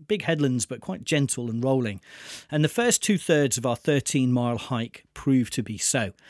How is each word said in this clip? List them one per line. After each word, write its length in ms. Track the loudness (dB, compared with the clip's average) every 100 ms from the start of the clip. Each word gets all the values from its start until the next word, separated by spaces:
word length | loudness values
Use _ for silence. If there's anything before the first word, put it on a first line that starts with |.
| -4
big 160 | -4
headlands, 420 | 0 0 2 0
but 160 | -4 -8
quite 220 | -10 -8
gentle 480 | -2 0 0 -2 -4
and 120 | -2
rolling. 360 | 0 0 0 -6 -14 -20 -18 -18 -4
And 100 | 2
the 60 | 2
first 340 | 2 2 2
two-thirds 560 | 2 0 4 4 4 0
of 80 | -2
our 100 | 0
thirteen-mile 840 | 2 0 2 0 2 2 0 -2
hike 460 | -4 -4 -4 -10 _
proved 400 | -6 2 2 2
to 100 | -4
be 140 | -6 -4
so. 340 | -2 0 -2 -8